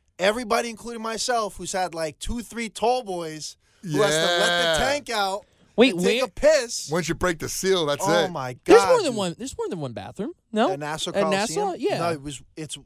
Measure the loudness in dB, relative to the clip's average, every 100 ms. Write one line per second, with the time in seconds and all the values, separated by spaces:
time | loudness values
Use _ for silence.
0 | _ -2 0 0 0 -2 -2 -8 -10 -8
1 | -8 -4 -2 0 -2 -6 -6 -4 -4 -4
2 | -6 -6 -8 -8 -8 -8 -8 -2 0 0
3 | -2 -6 -8 -10 -14 -16 _ _ -4 2
4 | 2 2 2 2 2 2 2 2 2 -2
5 | -2 -2 -2 -4 -10 _ _ 4 4 4
6 | 2 2 -2 2 4 4 2 -6 -4 -2
7 | -2 0 -2 -2 -6 -4 0 2 0 0
8 | 2 2 2 -2 -8 -2 8 8 8 4
9 | 2 -2 -4 -4 -10 -8 -6 -6 -8 -8
10 | -10 -10 -10 -10 _ 0 0 0 -4 -6
11 | -4 0 0 0 -2 -2 -4 -2 -2 0
12 | -2 -4 -8 -14 -16 -14 -12 -14